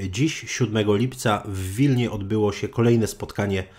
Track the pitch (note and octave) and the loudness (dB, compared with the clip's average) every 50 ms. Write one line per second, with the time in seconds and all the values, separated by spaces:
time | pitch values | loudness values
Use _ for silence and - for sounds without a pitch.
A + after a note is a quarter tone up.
0 | G2 F#2+ F#2 G#2 C#3+ D#3+ D3+ - - A2+ - - B2+ G#2+ G#2+ A2 G#2 G#2 G#2 G2+ | -8 -6 -2 0 -2 -2 -2 -4 -10 -8 -4 -2 -2 0 0 0 2 4 4 2
1 | A#2+ B2+ B2+ - - A#2 G#2 G2+ - - G2 F#2+ F#2+ F#2 F#2+ A2 C#3 C#3+ C3 B2 | 2 0 -2 -2 0 0 0 0 -2 -6 -6 -6 -6 -6 0 2 2 4 4 4
2 | A#2+ A2+ - G#2 G2 G2 A2 G#2+ G#2+ G2+ G2+ - - G2+ - - A#2 A#2+ A#2+ A#2 | 2 0 -2 -4 -4 -2 0 2 2 2 0 0 -6 -6 0 2 4 4 6 4
3 | A2 G2 - - - - - - G2+ G2+ G2 F#2+ F#2+ - - | 2 0 -2 -6 -10 -10 -4 -2 -2 0 0 -2 -4 -6 -10